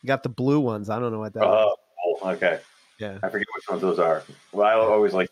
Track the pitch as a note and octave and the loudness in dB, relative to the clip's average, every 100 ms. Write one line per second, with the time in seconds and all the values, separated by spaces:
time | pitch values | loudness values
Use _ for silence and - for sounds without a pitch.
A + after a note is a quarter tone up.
0 | B2 C3+ C3 A#2 C3 D3 B2+ G#2+ G2+ A2 | -2 -2 -2 -2 2 2 2 -2 -4 -4
1 | A#2+ A2 G#2+ A2 G#2+ G#2+ G#2+ - _ - | -4 -4 -8 0 4 4 4 0 _ -6
2 | F2 E2 F#2+ F2+ F2+ D#2+ - _ _ _ | -4 -2 -4 -2 -2 -2 -10 _ _ _
3 | G#2+ G2 F#2+ G#2 G2 - - F2+ F#2+ E2+ | -12 -8 -6 -6 -8 -10 -8 -4 -2 0
4 | E2 D#2 - - _ F#2+ G#2 A2+ A2 G#2+ | 0 0 -4 -20 _ 0 2 4 4 4
5 | G#2 F#2+ F2+ | 2 2 -4